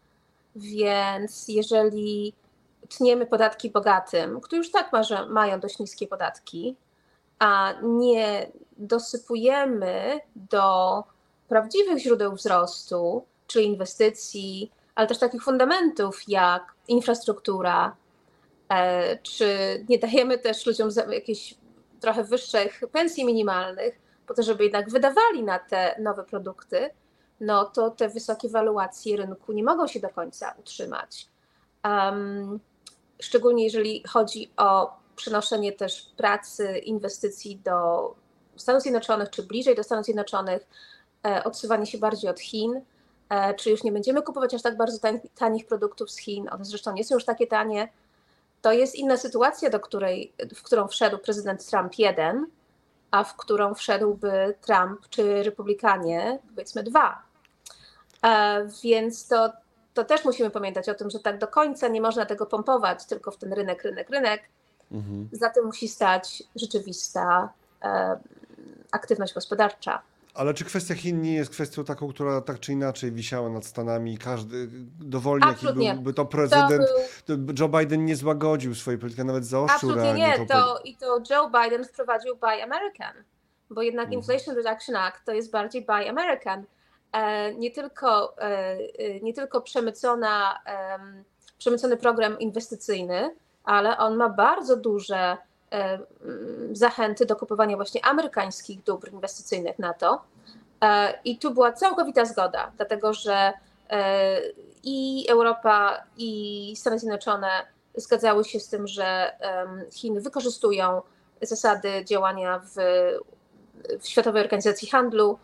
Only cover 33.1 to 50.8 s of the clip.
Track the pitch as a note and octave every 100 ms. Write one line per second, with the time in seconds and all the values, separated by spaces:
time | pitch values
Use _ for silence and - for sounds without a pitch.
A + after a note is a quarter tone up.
33.1 | - - A#3 A#3+ A#3+ A3 A3 G#3+ G#3+ -
34.1 | A#3 G#3+ A3 - - G3+ F#3+ - - _
35.1 | - A#3 G#3 G#3 A3 G3+ G3+ F#3+ - -
36.1 | - G#3 G#3 - - G3+ F#3 - G#3+ G3+
37.1 | - G3+ - G#3 G3 F#3+ F3+ E3+ E3+ -
38.1 | - _ _ _ - - C4 C4+ A#3 A#3
39.1 | G#3+ G3+ - F#3+ A3+ C4 A3+ G#3+ A3 G#3+
40.1 | G#3 G3+ G3+ F#3+ F3+ - - - - _
41.1 | _ G#3 G3 A3 - G#3+ A3 G#3+ G#3+ G#3+
42.1 | G#3+ F#3+ F3+ - A3 A3 C4 C4 _ _
43.1 | _ - G3+ G3 G3+ A3+ G#3+ A3+ G#3 G#3+
44.1 | C#4 D4 C4+ B3+ A#3+ A#3+ A3 A3+ A3 A3
45.1 | A3+ - - A3+ A3 - G#3+ G#3 - G#3
46.1 | - - G3+ G3+ F#3+ G3 G#3 A3 F#3+ A#3
47.1 | B3+ A#3 A#3 A3+ G#3+ A3 G#3 A3+ _ _
48.1 | _ _ _ _ _ A3 A#3 C4 - C4+
49.1 | B3+ B3+ A#3 C4 - C#4+ G#3 - G3+ F#3+
50.1 | F#3 - - - - - A3+